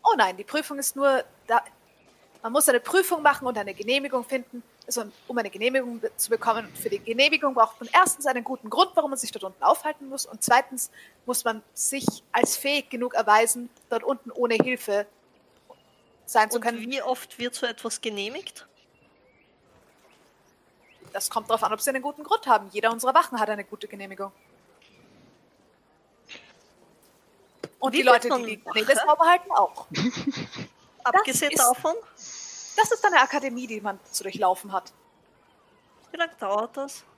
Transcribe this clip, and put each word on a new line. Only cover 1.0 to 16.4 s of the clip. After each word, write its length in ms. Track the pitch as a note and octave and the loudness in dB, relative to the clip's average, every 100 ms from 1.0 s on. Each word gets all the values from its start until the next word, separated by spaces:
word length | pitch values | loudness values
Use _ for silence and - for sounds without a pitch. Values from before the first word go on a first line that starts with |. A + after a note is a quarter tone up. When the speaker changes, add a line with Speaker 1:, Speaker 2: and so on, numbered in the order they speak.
| C#4 C4 - _ - | 2 2 -2 _ 0
Speaker 1:
da, 160 | A#3 - _ _ _ _ _ _ _ | 0 0 _ _ _ _ _ _ _
man 100 | A3+ | -2
muss 160 | C4+ C#4+ | 2 4
eine 140 | B3 | 2
Prüfung 400 | - D4 C#4+ E4 | 2 0 2 4
machen 260 | D4 C4+ B3+ | 4 4 -4
und 100 | G#3+ | -4
eine 160 | G3+ | -6
Genehmigung 520 | F#3+ G#3 C4+ C#4 C4 | -8 0 0 0 -4
finden. 380 | A3+ C4 B3 A#3+ - _ | -4 -6 -6 -18 -18 _
Also, 200 | - A#3 G#3 - - | -8 -8 -8 -14 -6
um 80 | A#3+ | -6
eine 120 | G3+ | -6
Genehmigung 520 | F#3+ A#3 C4 B3 A#3 | -2 0 0 -4 -6
be-, 100 | A3 - | -8 -6
zu 120 | - | -2
bekommen, 380 | A3+ - A3 A3 | 0 0 -2 -4
für 140 | - A3 | -8 -6
die 100 | G3+ | -6
Genehmigung 540 | - A3+ D4 D#4 D4 | -4 2 4 4 0
braucht 260 | B3 A3 - | 4 2 2
man 80 | A#3 | 2
erstens 320 | F4 F#4 - | 4 4 2
einen 180 | C#4 B3 | 0 -2
guten 260 | A3+ C4 G#3+ | -4 -8 -4
Grund, 220 | A#3+ F#4+ | 0 2
warum 160 | E4+ D4 | 2 0
man 60 | C4+ | -6
sich 140 | A#3+ | -8
dort 140 | G#3 | -8
unten 180 | G3 - | -12 0
aufhalten 460 | D#3+ D4 D4+ D4+ C4+ | 2 2 -2 -8 -10
muss, 160 | C4+ | -10
und 180 | - A3 | -10 -6
zweitens 480 | - B3 C4 B3+ - - - _ | 4 4 2 -8 -10 -12 -20 _
muss 200 | - B3 | -6 -2
man 180 | A#3+ A3 _ | -2 -4 _
sich 320 | - - C4+ - - _ | -6 -4 -2 -6 -8 _
als 240 | A#3+ B3 - | -2 0 -2
fähig 320 | C#4 D4 - | -2 -4 -4
genug 240 | A#3 B3 | -8 -4
erweisen, 560 | A3+ G#3+ G#3+ A3+ B3 A#3+ _ _ | -2 2 2 2 -4 -10 _ _
dort 140 | A3+ | -6
unten 260 | - C4 A#3 | -4 -6 -8
ohne 260 | A3+ A#3+ | -4 -2
Hilfe 500 | A3 B3+ B3 - G3+ G3+ _ _ _ _ _ _ - _ _ _ _ | 0 -2 -4 -2 -4 -4 _ _ _ _ _ _ -20 _ _ _ _
sein 240 | - A3 | 0 2